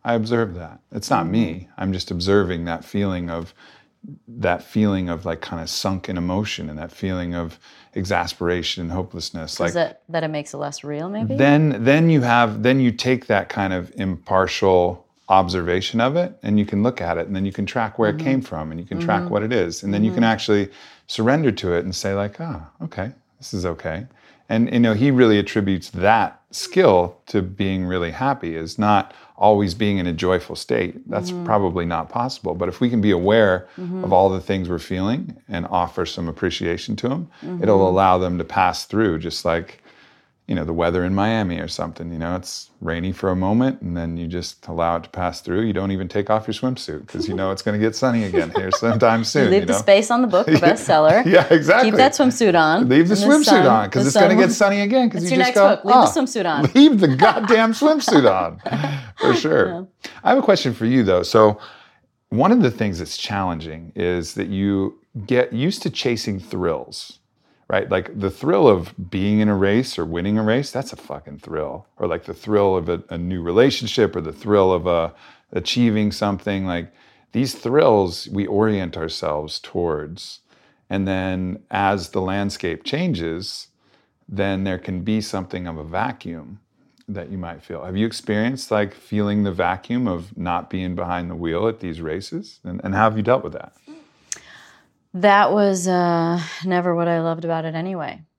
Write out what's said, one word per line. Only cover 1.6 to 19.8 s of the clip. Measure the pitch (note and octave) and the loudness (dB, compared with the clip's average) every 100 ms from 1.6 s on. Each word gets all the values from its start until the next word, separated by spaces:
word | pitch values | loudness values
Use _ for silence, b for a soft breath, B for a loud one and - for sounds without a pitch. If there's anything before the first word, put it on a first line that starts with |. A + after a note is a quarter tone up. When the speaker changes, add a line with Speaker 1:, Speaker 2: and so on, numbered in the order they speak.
| F2 | -14
Speaker 2:
Mm-hmm. | - | -8
Speaker 1:
I'm | F#2+ | -4
just | F#2 - | -4 -6
observing | F2+ F2+ G2+ F2+ E2+ | -4 2 2 2 -4
that | E2+ E2 | -6 -8
feeling | - G#2 G2+ F2+ E2+ | -6 -4 -4 -4 -6
of, | E2 E2+ _ b b b _ - - - | -8 -10 _ b b b _ -20 -20 -20
that | A#2 F#2 F2 | -6 -4 -4
feeling | - G#2+ G#2+ F#2+ F2+ | -4 0 0 0 -4
of, | E2 | -6
like, | F2+ E2 | -6 -8
kinda | - E2+ D#2+ | -8 -10 -8
sunken | - G2+ F#2 - F2+ | -6 -4 -6 -6 -6
emotion | F2 F#2 G#2+ - D#2 | -4 -4 -4 -8 -10
and | D2+ | -12
that | E2+ | -14
feeling | - F#2+ F#2 F2 | -8 -6 -4 -6
of | F2 E2+ - b b b | -6 -8 -12 b b b
exasperation | - F#2 F2+ E2+ - F2 F2+ E2 - | -8 -2 -2 -4 -4 -2 -2 -4 -8
and | E2+ | -6
hopelessness." | F#2 F2+ F2 - E2+ D#2+ - | -6 -8 -10 -12 -12 -12 -4
Speaker 2:
'Cause | |
Speaker 1:
Like, | F2 | -4
Speaker 2:
that, | E3+ D#3+ - - | -2 -4 -6 -8
that | E3 | -6
it | D#3+ | -6
makes | D3+ C#3+ | -8 -10
it | C#3 | -10
less | C#3+ C#3+ | -10 -10
real, | C#3+ D3 E3+ | -10 -10 -8
maybe? | G#3+ A2 | -8 -6
Speaker 1:
then, | C3+ C#3 D3 D#3 A2+ | 2 4 6 4 2
then | A#2 D3 E3 | 2 4 4
you | D#3 | 4
have, | A#2+ A#2+ A#2 G#2+ | 4 2 2 2
then | A#2 C3+ | 2 4
you | B2+ | 2
take | A#2 B2 B2+ - | 0 -2 -2 2
that | G2+ - | 0 0
kind | - G2 | -4 -2
of | F#2 F2+ - | -2 -6 -6
impartial | F#2+ F2+ - F#2+ F#2+ - G2 F2+ F2 F2 _ _ - | -6 -6 0 0 2 0 4 4 2 -4 _ _ 2
observation | F#2+ F2+ F#2 E2+ F2+ - A2+ | 2 4 -2 0 -2 -2 -2
of | B2 | 0
it | D#3+ F3+ - | 0 -4 -6
and | G#2+ G#2 | -2 0
you | |
can | G2+ G2+ | 0 0
look | A#2 B2 | -2 -2
at | E2+ E2+ | -4 -4
it | E2+ | -4
and | |
then | G2 | -4
you | G2 | -4
can | F#2+ | -6
track | G2 B2 A2 - | -6 -4 -6 0
where | A2 | -2
Speaker 2:
Mm-hmm. | D3+ | 0
Speaker 1:
it | |
came | D3+ C3+ | -2 -4
from | - E2 D#2 | -4 -10 -10
and | E2 | -12
you | |
can | F#2 G2 | -10 -6
track | E3+ G2+ | -2 -2
Speaker 2:
Mm-hmm. | F2 | -2
Speaker 1:
what | G#2 | -4
it | A2 | -2
is. | B2 E2+ E2 | -2 -2 -4